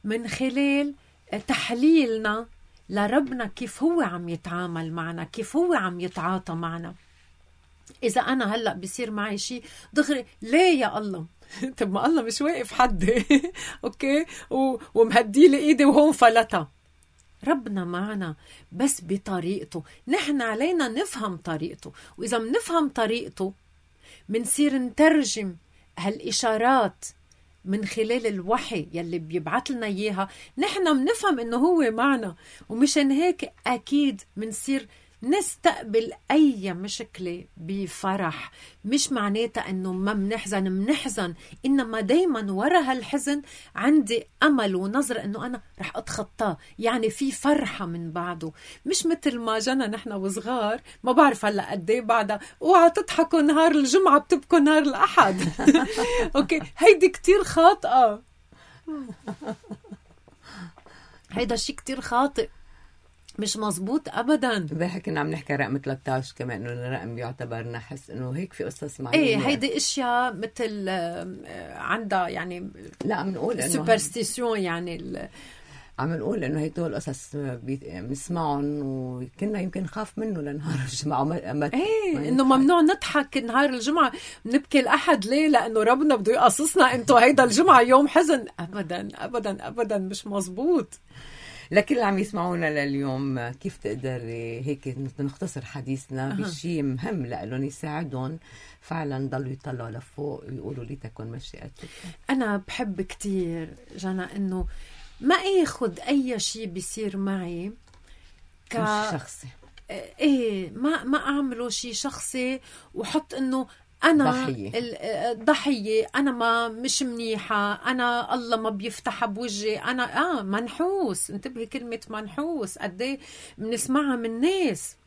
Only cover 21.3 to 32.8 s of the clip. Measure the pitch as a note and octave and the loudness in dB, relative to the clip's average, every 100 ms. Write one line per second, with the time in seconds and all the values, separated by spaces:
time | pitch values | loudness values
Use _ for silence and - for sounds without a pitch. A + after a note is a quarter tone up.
21.3 | F3 - D#3 D#3 - - - - - A3+ | -6 -6 -6 -6 -10 -18 -20 -20 -10 -4
22.3 | A#3 A3+ G#4+ G4 E4+ D4 - A3 A#3 - | -2 0 -2 0 0 0 0 0 -2 -4
23.3 | - F#3+ - _ _ _ _ - - - | -6 -6 -6 _ _ _ _ -20 -20 -6
24.3 | A3 A#3+ - D4 C4+ B3 - D#4 D#4 A3+ | -4 -2 2 2 2 -2 4 6 6 2
25.3 | A3 G3 E3 _ _ _ - F#3+ G#3+ F4 | -4 -6 -10 _ _ _ -4 -4 -4 -4
26.3 | - A#3 A3 A#3+ C4 G3+ - - _ _ | -2 0 2 4 4 2 -2 -18 _ _
27.3 | _ _ _ F#3 G3+ G3 A3+ A3 A#3+ A3+ | _ _ _ -6 -4 -4 -4 0 0 0
28.3 | G3 F3+ A#3 - G#3 D3+ E3+ E3+ E3+ D#3 | -4 0 -2 0 -6 -6 -8 -6 -6 -4
29.3 | E3+ D#3 G#3 A#3 B3+ G#3+ F#3+ G#3+ F#3+ G3 | -6 -2 -2 -2 -4 -4 -2 -2 -2 -6
30.3 | - - - G4 G4 F4 C#4 C#4+ A4+ G4+ | -8 -14 -4 -2 2 2 4 2 0 0
31.3 | C4+ A#3 A#3+ D#4 E4+ B3+ A3 C4+ C4 G3+ | 0 -2 2 4 4 2 2 2 2 -2
32.3 | E3 - - - A3+ | -10 -20 -20 -8 0